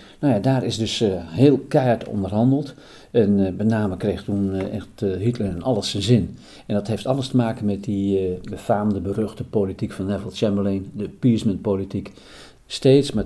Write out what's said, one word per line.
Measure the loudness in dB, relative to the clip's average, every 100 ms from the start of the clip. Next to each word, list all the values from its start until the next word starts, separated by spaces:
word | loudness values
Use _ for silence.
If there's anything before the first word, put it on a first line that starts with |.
| -20 -2
nou | 0
ja, | 2
daar | 2 2
is | 0 -2
dus, | -4 0
eh, | 0 0
heel | -4 4 6 6
keihard | 2 2 4 2 -2
onderhandeld. | -4 -2 2 2 2 -2 -12 -20 -20 -2
En, | 2 4 4 2
eh, | 0
met | 0
name | 2 0 -2
kreeg | -2 -2
toen, | -2 -2 0
eh, | -2 -4
echt, | -6 -10 -4
eh, | -4 -2
Hitler | -2 -2 -4
en | -4
alles | -2 -2 -2
zijn | -2
zin. | 2 2 2 -8 -20 -16 -6
En |
dat | -4 -2
heeft | -4 -2
alles | -4 0
te | 0
maken | 0 -2 -4
met | -4
die, | -4 -2 0 0
eh, | 0 -4 -8
befaamde, | -6 -2 0 2 0
beruchte | -2 -4 -4 -6
politiek | -4 -2 -2 -2 -8
van | -6 -4
Neville | -4 -6
Chamberlain, | -2 0 0 0 -2 -6 -8
de |
appeasement-politiek. | -10 0 2 4 2 0 -2 -2 -2 -8 -8 -14 -20 -20 -20 -20 -14
Steeds | 0 6 6 4
maar | -2